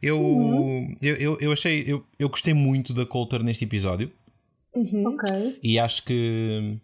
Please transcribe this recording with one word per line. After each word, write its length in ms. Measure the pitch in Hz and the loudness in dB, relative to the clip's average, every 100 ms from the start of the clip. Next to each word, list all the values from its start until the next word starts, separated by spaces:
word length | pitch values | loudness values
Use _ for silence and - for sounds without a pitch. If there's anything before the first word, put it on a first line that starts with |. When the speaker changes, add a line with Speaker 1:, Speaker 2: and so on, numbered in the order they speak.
Speaker 1:
Eu, 160 | 139 156 | 0 0
Speaker 2:
Uhum. 720 | 151 139 117 127 135 131 123 - | 2 4 4 2 0 -2 -6 -4
Speaker 1:
eu, 140 | 139 | -2
eu, 240 | 147 143 151 | 0 -2 0
eu 120 | 147 | 0
achei, 320 | 147 175 151 135 | 0 0 -2 -2
eu, 180 | 143 - _ | -4 -6 _
eu 100 | 143 | -2
gostei 240 | - - | 0 2
muito 400 | 151 139 135 127 | 4 4 2 0
da 140 | 120 123 | -2 -2
Coulter 360 | 127 117 127 | -2 -2 0
neste 200 | 117 113 | 0 -2
episódio. 460 | 110 104 98 92 117 - _ _ _ _ _ | -2 0 0 -2 -4 -8 _ _ _ _ _
Speaker 3:
Uhum. 320 | 247 220 208 208 | -2 0 0 0
Speaker 2:
Ok. 440 | 294 208 190 226 262 | 0 0 0 -2 -4
Speaker 1:
E 160 | 117 110 | 0 2
acho 260 | 117 - | 2 -2
que 720 | - 120 117 113 110 107 107 107 | -2 -2 0 0 -2 -2 -4 -8